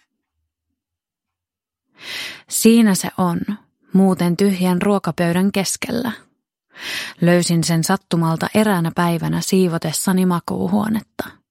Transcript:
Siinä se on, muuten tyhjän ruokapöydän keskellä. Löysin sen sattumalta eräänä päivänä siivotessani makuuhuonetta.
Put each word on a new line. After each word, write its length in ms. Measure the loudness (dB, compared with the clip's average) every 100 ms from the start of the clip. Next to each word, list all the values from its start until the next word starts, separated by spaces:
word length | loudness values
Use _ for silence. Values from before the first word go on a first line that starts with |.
| _ _ _ _ _ _ _ _ _ _ _ _ _ _ _ _ _ _ _ _ -16 -12 -12 -16 _
Siinä 460 | 2 6 6 4 2
se 140 | -2 -2
on, 220 | -2 -2 -6 -10 _ _ _
muuten 440 | 2 4 2 0 2
tyhjän 440 | 0 2 0 0
ruokapöydän 680 | 0 0 -2 -2 -2 0 0
keskellä. 600 | 0 -4 -6 -6 -6 -6 -10 _ _ _ _ _ -16 -12 -10 -12 -2
Löysin 420 | 2 2 2 0
sen 200 | 2 0
sattumalta 640 | 0 -2 0 -2 0 -2 -2 0
eräänä 360 | 2 2 0 0
päivänä 460 | 0 0 -2 -4
siivotessani 840 | 0 2 2 0 -4 -4 0 2 2
makuuhuonetta. 1040 | 0 -4 -4 -2 0 0 -4 -6 -12 -12 -12 _